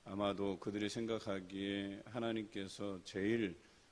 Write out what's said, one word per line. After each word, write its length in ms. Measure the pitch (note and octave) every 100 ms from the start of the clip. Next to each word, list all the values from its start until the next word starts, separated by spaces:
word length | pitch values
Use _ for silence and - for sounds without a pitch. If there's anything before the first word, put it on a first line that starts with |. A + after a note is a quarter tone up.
아마도 540 | G2+ G2 G2+ F#2+ G2+ F#2
그들이 300 | G#2+ G#2 G#2
생각하기에 1120 | A#2+ A2+ A2 G#2+ G2 F2+ G2 G2 G2+ G2 G2+ G#2+
하나님께서 960 | A#2+ A2+ A2 G#2 G2+ F#2+ - G2+ F#2
제일 520 | - G2 G2+ A#2 G2 E2+ - - -